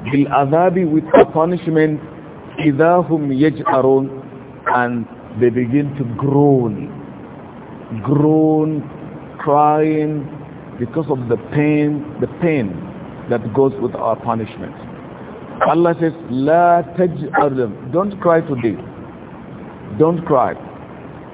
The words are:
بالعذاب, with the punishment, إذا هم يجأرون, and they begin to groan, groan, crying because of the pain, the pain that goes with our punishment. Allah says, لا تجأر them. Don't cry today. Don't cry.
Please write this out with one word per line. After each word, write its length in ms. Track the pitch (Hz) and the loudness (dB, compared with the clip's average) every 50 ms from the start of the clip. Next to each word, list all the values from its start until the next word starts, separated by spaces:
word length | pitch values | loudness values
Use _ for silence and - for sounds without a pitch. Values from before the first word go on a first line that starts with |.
| - 113 | -6 0
بالعذاب, 760 | 143 139 143 139 131 135 143 135 151 165 180 185 175 190 180 156 | 2 2 2 4 4 2 2 4 4 4 4 4 4 2 2 2
with 120 | 151 156 151 - - | 2 2 2 4 6
the 120 | - - - | 6 6 6
punishment, 680 | - 156 160 170 180 170 - 165 160 156 156 156 151 143 - - - - - - - - - - - - 156 | 4 2 2 2 0 -2 -2 2 4 4 4 4 2 -2 -6 -12 -16 -16 -18 -18 -18 -18 -18 -12 -4 0 2
إذا 300 | 151 139 143 160 165 175 180 170 | 2 4 6 6 6 6 4 4
هم 240 | 139 165 156 147 139 | 2 0 0 0 0
يجأرون, 760 | 135 131 151 156 139 - - 135 135 135 131 135 135 135 135 135 - - - - - - - - - - - - 113 | 2 4 4 2 2 0 -2 0 2 4 4 6 4 4 2 0 -6 -10 -14 -14 -16 -18 -18 -18 -14 -8 -4 0 0
and 320 | 123 120 120 120 117 110 - - - - - - 107 | 2 0 0 -2 -4 -6 -8 -12 -18 -16 -8 -2 2
they 100 | 123 120 | 2 4
begin 440 | 113 123 123 113 127 147 147 139 143 | 4 2 0 2 2 0 0 0 -4
to 60 | 143 131 117 113 | -4 -4 -4 -4
groan, 720 | - 135 139 131 143 143 143 139 127 120 110 104 98 - - - - - - - - - - - - - - - - - - - - - - 113 110 104 | -2 0 2 4 6 6 6 6 4 4 0 -2 -4 -8 -10 -10 -12 -14 -14 -16 -16 -16 -16 -16 -16 -16 -18 -18 -18 -16 -16 -16 -16 -12 -10 -10 -6 -2
groan, 800 | 131 147 147 147 151 156 156 156 156 156 156 156 156 156 147 - - - - - - - - - - - | 0 2 4 4 4 4 4 4 4 4 2 0 0 -2 -4 -6 -10 -12 -14 -14 -14 -16 -16 -16 -16 -14
crying 880 | - - 151 143 147 147 151 151 156 156 156 156 156 151 151 151 147 135 - - - - - - - - - - - | -6 0 2 4 6 6 6 4 4 2 2 2 0 0 0 -2 -4 -6 -8 -12 -14 -16 -16 -16 -16 -16 -12 -8 -6
because 260 | 120 117 - 160 151 - | -6 -4 -2 -2 -2 -2
of 160 | 139 127 123 120 | -2 -2 0 -2
the 80 | 120 107 - - - | -2 -2 -2 -2 0
pain, 500 | 151 147 151 151 151 147 147 151 147 - - - - | 2 2 4 4 2 2 2 0 -2 -6 -8 -6 -6
the 60 | - - - - | -6 -4 -4 0
pain 280 | 170 165 156 139 113 98 87 - - - - - - - - - - - | 0 2 2 2 0 -2 -4 -8 -10 -12 -12 -14 -14 -14 -14 -10 -6 -4
that 240 | 120 113 110 110 104 | -2 -2 -2 0 2
goes 200 | 135 135 135 135 - | 4 4 4 2 0
with 120 | 120 120 - | -4 -4 -4
our 200 | - 117 113 110 | -2 -2 -2 -2
punishment. 580 | - - 117 113 113 107 104 - - 95 - - - - - - - - - - - - - - - - - - - - | -2 -2 -2 -2 -2 -4 -8 -10 -12 -12 -12 -12 -14 -16 -16 -16 -16 -16 -16 -16 -16 -16 -16 -16 -16 -16 -8 -2 0 2
Allah 260 | - 156 165 175 170 165 - | 4 4 4 4 4 2 2
says, 140 | 170 160 - - - - | 0 -2 -2 -4 -8 -6
لا 500 | 123 131 135 151 160 170 175 175 170 170 170 170 - | -2 0 2 4 6 6 6 6 6 4 2 0 0
تجأر 580 | 185 180 180 147 139 143 131 - - 147 143 135 | 0 0 0 0 -4 -6 -2 0 2 2 2 2
them. 360 | 131 123 107 92 73 - 127 | 0 -2 -2 -4 -8 -8 -2
Don't 280 | 123 175 202 208 196 185 | -2 0 0 -2 -2 0
cry 220 | - 175 165 165 | 2 4 4 4
today. 340 | 165 156 139 123 117 110 92 - - - - - - - - - - - - - - - - - - - - - - - 104 104 | 2 0 -4 -2 -2 -2 -2 -4 -8 -14 -14 -16 -16 -16 -16 -18 -18 -18 -18 -18 -16 -16 -16 -16 -16 -16 -16 -16 -14 -4 0 2
Don't 260 | 156 165 175 165 170 | 2 2 2 0 0
cry. 280 | - 147 127 110 92 80 - - - - - - - - - - - - - - - | 2 2 2 2 0 -2 -6 -12 -16 -16 -16 -16 -16 -18 -16 -16 -16 -16 -16 -14 -6